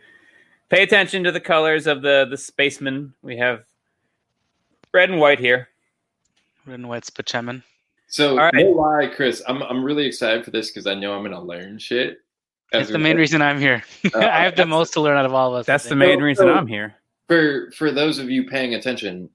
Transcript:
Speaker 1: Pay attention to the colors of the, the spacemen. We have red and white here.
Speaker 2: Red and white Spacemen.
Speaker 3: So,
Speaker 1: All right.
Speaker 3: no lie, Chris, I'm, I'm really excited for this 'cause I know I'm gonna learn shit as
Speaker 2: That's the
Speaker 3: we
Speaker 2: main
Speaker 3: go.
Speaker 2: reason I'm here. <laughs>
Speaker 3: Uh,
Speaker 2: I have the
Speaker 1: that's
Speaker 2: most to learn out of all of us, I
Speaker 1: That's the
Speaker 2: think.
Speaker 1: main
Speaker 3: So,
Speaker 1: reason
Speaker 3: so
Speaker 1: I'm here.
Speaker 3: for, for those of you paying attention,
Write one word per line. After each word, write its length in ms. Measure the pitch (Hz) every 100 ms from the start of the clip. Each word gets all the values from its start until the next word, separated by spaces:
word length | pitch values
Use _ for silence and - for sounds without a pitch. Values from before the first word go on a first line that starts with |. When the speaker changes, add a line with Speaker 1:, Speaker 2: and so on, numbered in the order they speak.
| _ _ _ _ _ _ _
Speaker 1:
Pay 140 | 185
attention 420 | 190 208 185 190
to 80 | 180
the 80 | 170
colors 460 | - 165 156 156 151
of 160 | 135
the, 240 | 143 139 131
the 60 | 139
spacemen. 760 | - - 139 - 139 135 143 _
We 140 | 139 120
have 260 | 123 117 _ _ _ _ _ _ _ _ _ _ _ _ _
red 180 | 180 185
and 100 | 175
white 180 | 147 135
here. 280 | 123 123 123 _ _ _ _ _ _ _ _ _ 135
Speaker 2:
Red 100 | 123
and 100 | 123
white 160 | 120
Spacemen. 580 | - - - 123 120 127 - _ _ _ _
Speaker 3:
So, 240 | - 147 135
Speaker 1:
All 60 |
right. 100 | 165
Speaker 3:
no 160 | - 196
lie, 380 | 165 151 151 139
Chris, 340 | - 131 120 120
I'm, 120 | 139
I'm 200 | 117 127
really 220 | 131 147 135
excited 380 | - 127 139
for 60 | 117
this 180 | 113 107
'cause 160 | 104 98
I 80 |
know 200 | 98 101
I'm 80 | 101
gonna 180 | 101 90
learn 360 | 87 87 95 110
shit 400 | - 120 131 - _ _ _ _ _
as 100 | 113
Speaker 2:
That's 80 | 104
the 60 | 165
Speaker 3:
we 40 |
Speaker 2:
main 140 | 156 165
Speaker 3:
go. 40 |
Speaker 2:
reason 220 | 151 156
I'm 160 | 147 143
here. 240 | 139 120 - -
<laughs> 100 | 196
Speaker 3:
Uh, 40 | 220
Speaker 2:
I 260 | 214 160
have 80 | 180
the 60 | 170
Speaker 1:
that's 60 | 170
Speaker 2:
most 220 | 156 165
to 80 | 165
learn 160 | 151 143
out 80 | 131
of 80 |
all 180 | 131 127
of 60 | 123
us, 80 | 120
I 40 |
Speaker 1:
That's 120 | 143
the 60 | -
Speaker 2:
think. 80 | 139
Speaker 1:
main 200 | 139 143
Speaker 3:
So, 40 |
Speaker 1:
reason 220 | 147 139 180
Speaker 3:
so 80 |
Speaker 1:
I'm 120 | 180 123
here. 260 | 104 107 - _ _ -
Speaker 3:
for, 440 | 170 151 135 -
for 180 | - 156
those 280 | 135 156 139
of 100 | 127
you 140 | 131 127
paying 260 | 135 127
attention, 540 | 110 127 120 101 90 85